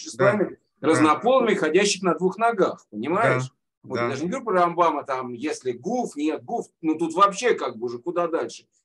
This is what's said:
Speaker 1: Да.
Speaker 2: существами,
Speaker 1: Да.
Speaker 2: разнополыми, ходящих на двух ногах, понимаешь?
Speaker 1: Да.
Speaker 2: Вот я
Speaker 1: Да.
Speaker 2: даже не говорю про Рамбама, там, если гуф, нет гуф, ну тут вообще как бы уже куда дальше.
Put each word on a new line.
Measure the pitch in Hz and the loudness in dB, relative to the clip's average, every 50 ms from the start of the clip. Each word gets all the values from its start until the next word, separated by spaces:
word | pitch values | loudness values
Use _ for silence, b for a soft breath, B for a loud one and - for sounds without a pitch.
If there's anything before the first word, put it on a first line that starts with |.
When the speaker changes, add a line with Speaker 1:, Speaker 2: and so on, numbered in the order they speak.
| - - | -16 -12
Speaker 1:
Да. | 113 - 185 202 208 208 | -2 2 2 4 4 2
Speaker 2:
существами, | 180 - - - _ _ _ _ | -2 -4 -6 -12 _ _ _ _
Speaker 1:
Да. | - 147 160 - 156 156 151 | 0 2 4 4 4 4 4
Speaker 2:
разнополыми, | - - 233 262 262 233 214 190 | 2 4 4 4 4 4 4 2
ходящих | - 160 151 151 190 208 208 - - | 2 2 2 2 4 2 2 0 0
на | 190 185 165 | 0 0 0
двух | - 175 185 180 202 | 2 0 -2 0 0
ногах, | 226 233 233 190 165 127 90 - _ _ | 0 0 2 2 0 0 0 -6 _ _
понимаешь? | - 107 113 147 175 202 233 135 131 127 131 | -10 -6 -4 -2 0 2 2 2 2 0 -2
Speaker 1:
Да. | 127 - _ _ _ _ _ - 123 | -6 -10 _ _ _ _ _ -12 -6
Speaker 2:
Вот | 131 120 | -4 -2
я | 120 | -2
Speaker 1:
Да. | 120 | -2
Speaker 2:
даже | 107 104 156 | -4 -4 -4
не | 180 | -4
говорю | 240 269 254 | -6 -6 -4
про | 226 185 | 0 2
Рамбама, | 180 175 170 170 165 175 160 147 143 123 | 2 2 2 2 2 2 2 0 -2 -4
там, | 139 135 127 127 123 | -4 -6 -6 -6 -8
если | 123 110 127 151 147 - - 127 | -8 -6 -6 -6 -6 -4 -6 -6
гуф, | 120 110 127 185 240 254 220 180 - | -6 -6 -6 -4 -4 -2 -4 -4 -6
нет | 143 151 156 151 - 120 | -4 -2 -2 -2 -4 -6
гуф, | - 233 233 - - _ _ | -6 -6 -8 -8 -10 _ _
ну | - 156 156 | -4 -2 -2
тут | 160 170 160 156 | 0 -2 -2 4
вообще | 175 202 196 190 - 247 233 - | 4 4 4 4 0 0 0 0
как | - 147 127 120 | 0 -2 -6 -6
бы | 110 117 | -6 -8
уже | 120 120 120 | -8 -8 -8
куда | - 170 170 175 175 165 | -8 -4 -2 -2 -2 -2
дальше. | 160 165 120 - - - - _ _ _ | -2 -4 -4 -6 -10 -14 -20 _ _ _